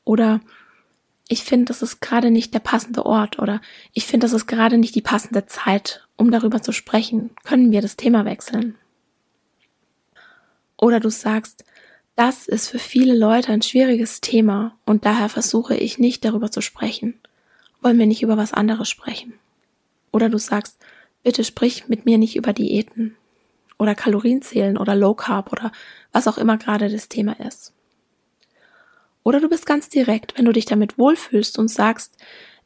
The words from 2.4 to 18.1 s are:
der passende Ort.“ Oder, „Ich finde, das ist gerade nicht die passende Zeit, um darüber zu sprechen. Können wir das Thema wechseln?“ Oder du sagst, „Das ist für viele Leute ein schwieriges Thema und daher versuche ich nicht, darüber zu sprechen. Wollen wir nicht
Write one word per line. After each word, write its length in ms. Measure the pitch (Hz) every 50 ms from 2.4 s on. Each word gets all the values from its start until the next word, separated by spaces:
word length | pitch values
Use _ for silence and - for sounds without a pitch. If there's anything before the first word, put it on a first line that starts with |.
| 226 - -
der 40 | 214
passende 460 | - - - 226 - 240 233 - -
Ort.“ 320 | - 220 220 208 208 - -
Oder, 240 | - 190 202 214 - - - - - _ -
„Ich 140 | 226 - -
finde, 180 | - 226 226
das 80 | 233 240
ist 140 | 220 - -
gerade 320 | 240 226 226 226 240 233
nicht 160 | 226 226 -
die 80 | - -
passende 420 | - - 214 - - 233 202 196
Zeit, 640 | - - - - - 190 202 - - - - _ _ _
um 160 | - 226 240
darüber 320 | 233 226 220 214 226 220 -
zu 80 | -
sprechen. 580 | 220 - - - - 220 220 - 233 220 220 233 - - -
Können 280 | - 294 254 254 233
wir 120 | 214 202 214
das 120 | 208 -
Thema 300 | - - 240 240 214 202
wechseln?“ 500 | 214 - - - - 240 214 226 233 214 _ _ _ _ _ _ _ _ _ _ _ _ _ _ _ _ _ _ _ _ _ _ _ _ _ _ _ _ _ - _ _ _ _ _ _ _ _ _ _
Oder 240 | - 214 240 233 220
du 120 | 226 220
sagst, 540 | 220 - - 226 214 220 220 - - - - _ _ _ _ _ _ _ _ _ _
„Das 320 | - 233 254 262 - - -
ist 220 | - 220 - -
für 100 | - 240
viele 360 | - - - 254 262 262 247
Leute 360 | 233 214 214 226 247 247 -
ein 100 | 214 208
schwieriges 580 | - - - 254 262 262 240 226 233 - - -
Thema 560 | - - - 226 220 214 196 202 220 226 - _ _ -
und 180 | 214 208 -
daher 240 | 208 214 233 208 -
versuche 460 | - - - - - 226 240 - -
ich 240 | - - 226 - -
nicht, 260 | 240 247 247 - -
darüber 240 | 220 226 - - 214
zu 120 | - 208
sprechen. 580 | 208 - - - 226 220 - - - 233 - _ _ _ _ _ _ _ _ _ _ _ _ _
Wollen 180 | - 247 233 240
wir 80 | 220
nicht 160 | 214